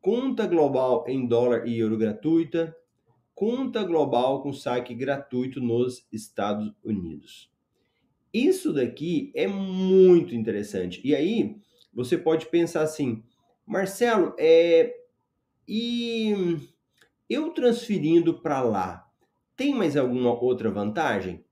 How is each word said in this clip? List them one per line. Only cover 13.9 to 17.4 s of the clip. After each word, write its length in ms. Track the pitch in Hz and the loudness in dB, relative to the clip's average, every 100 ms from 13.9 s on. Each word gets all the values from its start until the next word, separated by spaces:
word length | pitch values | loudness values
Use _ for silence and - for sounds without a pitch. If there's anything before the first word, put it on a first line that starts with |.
| - 240 220 165 - | -2 0 2 0 0
é, 560 | 160 165 170 165 156 - - _ _ _ _ _ - | 6 6 8 6 4 0 -20 _ _ _ _ _ -8
e 920 | 214 240 240 233 226 220 208 175 165 139 _ _ _ _ _ _ | -6 -4 -4 -4 -2 -2 0 0 -2 -6 _ _ _ _ _ _
eu 220 | 226 | -4